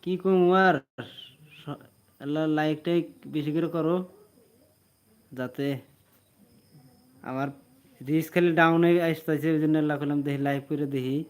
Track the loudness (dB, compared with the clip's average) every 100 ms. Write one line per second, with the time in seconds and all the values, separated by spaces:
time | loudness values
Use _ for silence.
0 | -4 -2 2 4 6 6 4 2 -2 -16
1 | -16 -16 -20 _ -20 -20 -14 -14 -16 _
2 | _ _ -6 -4 0 0 0 -2 0 -2
3 | -2 -12 -10 -6 -4 -2 -2 -2 0 0
4 | -4 -14 _ _ _ _ _ _ _ _
5 | _ _ _ -10 -10 -6 -4 -6 -10 _
6 | _ _ _ _ _ _ _ -20 _ _
7 | _ _ -10 -6 -8 -8 _ _ _ _
8 | -4 -2 0 0 2 4 4 6 4 4
9 | 2 -4 -2 -2 0 0 2 2 0 -2
10 | -2 -2 -2 -2 -2 -4 -4 -6 -4 -4
11 | -4 -6 -6